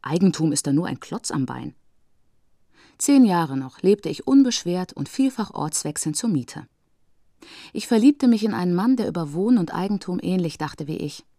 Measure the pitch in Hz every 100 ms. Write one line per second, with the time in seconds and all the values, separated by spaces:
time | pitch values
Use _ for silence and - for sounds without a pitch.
0 | 135 165 190 156 156 135 143 139 180 131
1 | - - - 151 131 127 127 - _ _
2 | _ _ _ _ _ _ _ _ _ _
3 | - 285 233 175 156 135 131 - 180 202
4 | 160 156 - 269 254 226 175 180 180 -
5 | 139 - 269 - 208 - 156 - 151 156
6 | 156 151 233 160 117 - - _ _ _
7 | _ _ _ _ - - - - - 226
8 | 254 294 254 220 214 - 180 175 226 254
9 | 208 170 156 151 208 247 226 - 190 202
10 | - 180 175 185 165 - 151 - 147 156
11 | 151 - _